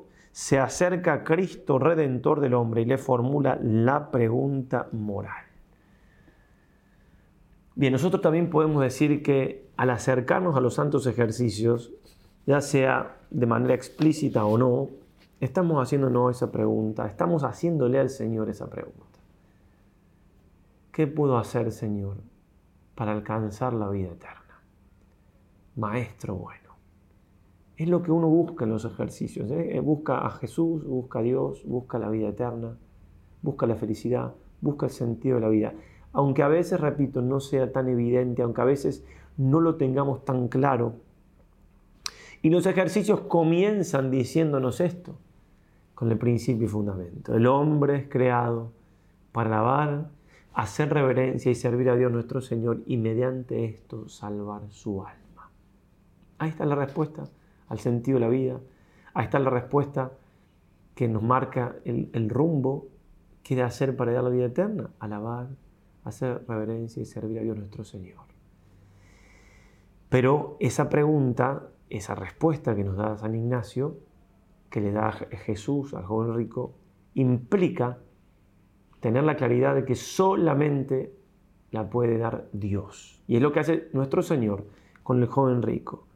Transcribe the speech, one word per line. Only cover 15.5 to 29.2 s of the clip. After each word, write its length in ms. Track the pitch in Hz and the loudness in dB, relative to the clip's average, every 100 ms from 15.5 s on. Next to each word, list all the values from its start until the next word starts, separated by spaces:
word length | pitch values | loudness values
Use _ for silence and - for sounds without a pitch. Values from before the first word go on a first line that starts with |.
| 185 170 147 | 0 2 0
haciéndonos 560 | 127 143 135 123 123 120 | 2 2 2 4 2 0
esa 160 | 113 | -2
pregunta, 540 | 113 110 110 110 110 104 | 0 2 2 -2 -4 -6
estamos 360 | - 175 165 | -2 0 0
haciéndole 560 | 127 - 170 156 123 135 | -2 -2 -2 2 2 2
al 100 | 135 | 0
Señor 400 | 131 110 110 107 | -2 -4 -2 -4
esa 200 | 101 - | -6 -10
pregunta. 340 | - - - - _ _ _ _ _ _ _ _ _ _ _ _ _ _ _ _ _ _ | -12 -14 -16 -20 _ _ _ _ _ _ _ _ _ _ _ _ _ _ _ _ _ _
"¿Qué 120 | - | -2
puedo 320 | 151 151 143 120 | -2 0 2 2
hacer, 360 | 110 120 110 | 0 -2 -4
Señor, 420 | 107 110 104 98 98 - _ _ _ _ _ _ | -4 -4 -4 -6 -10 -14 _ _ _ _ _ _
para 180 | - 107 | -6 -4
alcanzar 640 | 107 104 110 107 104 127 | -4 -4 -4 -4 -4 -4
la 160 | 117 101 | -2 -2
vida 220 | 101 90 | -4 -6
eterna?". 500 | 85 - - - - _ _ _ _ _ _ _ _ _ _ _ | -10 -18 -20 -20 -20 _ _ _ _ _ _ _ _ _ _ _
Maestro 600 | 120 107 120 120 - - | -8 -4 -4 -6 -10 -10
bueno. 340 | 92 - - - - _ _ _ _ _ _ _ _ _ | -8 -10 -18 -20 -20 _ _ _ _ _ _ _ _ _
Es 140 | - 165 | -4 0
lo 120 | 175 | 2
que 80 | 165 | 2
uno 160 | 165 160 | 4 6
busca 340 | 170 165 - | 6 4 0
en 60 | 110 | -2
los 160 | 110 | -2
ejercicios, 640 | 113 - - - | -4 -6 -6 -6